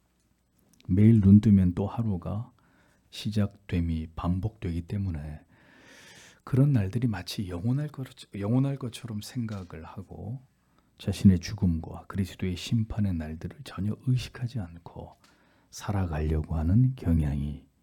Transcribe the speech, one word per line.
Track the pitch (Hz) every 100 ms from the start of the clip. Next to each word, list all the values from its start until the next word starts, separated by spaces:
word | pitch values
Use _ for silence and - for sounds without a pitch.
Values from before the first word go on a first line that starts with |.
| _ _ _ _ _ _ _ _ -
매일 | 92 107 113
눈 | 98 104
뜨면 | 113 101 90
또 | 87 101
하루가 | - 113 90 85 98 127 _ _ _ _ _ _
시작됨이 | - 110 107 101 - - 87 85 80 80 -
반복되기 | 87 92 107 - 90 85
때문에 | 85 104 95 80 76 76 - _ _ - - - - - - -
그런 | - 127 143
날들이 | 131 95 120 123
마치 | 95 - - 90
영원할 | 90 110 135 147
것, | 143 131 - - 101
영원할 | 101 123 139 139
것처럼 | 120 - 117 107
생각을 | - 127 110 104 90 80
하고 | 82 - 92 - 92 131 - _ _ _ _ -
자신의 | - - 98 90
죽음과 | - 104 92 80 - - -
그리스도의 | 101 95 - 92 90
심판의 | - 120 110 - 101
날들을 | 82 78 80 90 -
전혀 | 139 - 101 107 -
의식하지 | 127 - - 123 117
않고 | 87 85 - - 82 - _ _ _ _ _
살아가려고 | - - 101 90 76 78 78 76 80
하는 | 80 107 131 131
경향이 | 85 82 73 71 73 71 - _